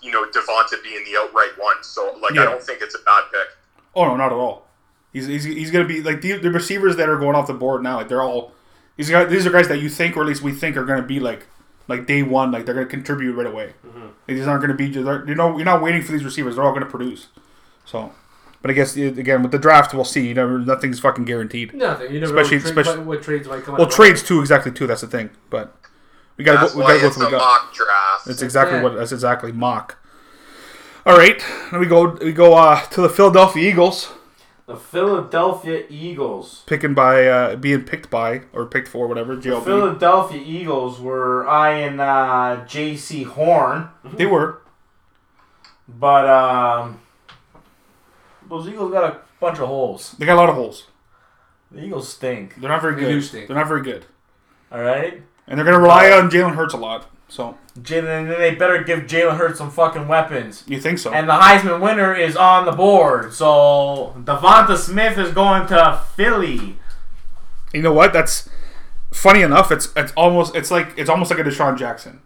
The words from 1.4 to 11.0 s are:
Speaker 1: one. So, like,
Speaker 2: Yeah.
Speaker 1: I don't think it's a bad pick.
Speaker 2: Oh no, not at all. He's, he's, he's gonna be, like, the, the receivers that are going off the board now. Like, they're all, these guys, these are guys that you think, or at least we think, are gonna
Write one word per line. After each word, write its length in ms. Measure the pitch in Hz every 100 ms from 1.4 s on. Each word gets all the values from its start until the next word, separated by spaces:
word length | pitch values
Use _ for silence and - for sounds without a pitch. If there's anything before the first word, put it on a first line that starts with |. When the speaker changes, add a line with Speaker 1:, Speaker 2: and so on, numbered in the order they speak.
| 104 95
Speaker 1:
one. 180 | 104 98
So, 340 | - - 98 92
like, 120 | 107
Speaker 2:
Yeah. 80 | 104
Speaker 1:
I 40 | 104
don't 160 | 127
think 180 | - 131
it's 140 | 107 107
a 40 | -
bad 180 | 101 101
pick. 160 | 101 92 _ _ _ _ 185
Speaker 2:
Oh 100 | 170
no, 120 | 127
not 160 | 135
at 40 | 120
all. 280 | 123 101 _ _ _ _ _
He's, 140 | 135 131
he's, 180 | 143 147
he's 260 | 156 156
gonna 140 | 175 165
be, 140 | 160
like, 160 | 156 151
the, 140 | 180
the 180 | 196 175
receivers 460 | 170 170 196 196 170
that 100 | 156
are 100 | 147
going 180 | 139 147
off 100 | 139
the 60 |
board 300 | 127 127 131
now. 120 | 123 127
Like, 140 | 110
they're 120 | 127
all, 300 | 131 123 - _ _ _ _ -
these 120 | 151
guys, 200 | 170 175
these 180 | 185 180
are 20 |
guys 200 | 175 175
that 100 | 147
you 80 | 147
think, 300 | - 170 165
or 40 |
at 40 | 151
least 140 | 147
we 100 | 139
think, 240 | 135 160 139
are 80 |
gonna 180 | 127 135